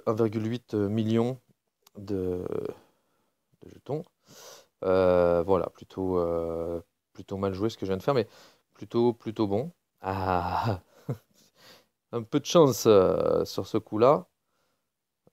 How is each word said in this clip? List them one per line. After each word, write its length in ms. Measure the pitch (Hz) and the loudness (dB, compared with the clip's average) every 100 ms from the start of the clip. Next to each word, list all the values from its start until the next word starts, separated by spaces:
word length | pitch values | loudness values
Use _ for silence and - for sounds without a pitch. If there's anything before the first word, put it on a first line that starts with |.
| - | -2
un 80 | |
virgule 360 | 110 113 110 110 | -2 -2 -2 -6
huit 240 | 120 - 107 | -8 -6 -4
million 640 | 101 110 110 113 120 127 _ _ _ _ _ 104 | -2 -2 0 0 -2 -6 _ _ _ _ _ -16
de, 480 | 101 98 90 90 90 - - - _ _ _ _ _ _ _ _ | -8 -4 -4 -6 -6 -8 -8 -12 _ _ _ _ _ _ _ _
de 60 | - | -20
jetons. 360 | - - 147 - _ _ - - - _ - 92 | -20 -10 -10 -10 _ _ -20 -20 -20 _ -6 0
Euh, 580 | 92 92 90 87 85 85 | 4 4 4 4 2 2
voilà, 220 | 95 - | 0 -2
plutôt, 500 | - - - 92 90 | -10 -16 -8 -2 -2
euh, 600 | 85 85 82 82 85 85 - _ _ | 0 -2 -4 -6 -6 -8 -10 _ _
plutôt 240 | - 95 98 | -20 -12 -6
mal 180 | 98 | -6
joué 160 | 92 110 | -4 -4
ce 80 | - | -4
que 80 | 95 | -6
je 60 | |
viens 60 | 95 | -4
de 60 | |
faire, 100 | - | -2
mais 160 | 135 120 - - _ _ | -2 -2 -8 -20 _ _
plutôt, 380 | - 110 120 120 | -20 -6 0 0
plutôt 340 | 113 113 110 107 | 0 -8 -4 -2
bon. 260 | 101 160 - _ _ | -2 -6 -12 _ _
Ah, 800 | 95 95 95 90 87 - 117 92 _ _ - | -6 -4 0 0 -2 -4 -2 -4 _ _ -12
<laughs> 1040 | 110 _ _ _ _ - - _ _ - | -12 _ _ _ _ -20 -20 _ _ -12
un 120 | 117 | -12
peu 160 | 110 147 | -4 -4
de 60 | - | 2
chance, 400 | 180 143 113 117 | 6 6 6 6
euh, 580 | 101 87 82 80 80 82 | 8 6 4 2 0 -2
sur 220 | - 98 | -6 -4
ce 100 | 110 | -6
coup-là. 500 | - 107 120 175 180 _ _ _ _ _ _ _ _ _ _ | -4 2 4 4 -2 _ _ _ _ _ _ _ _ _ _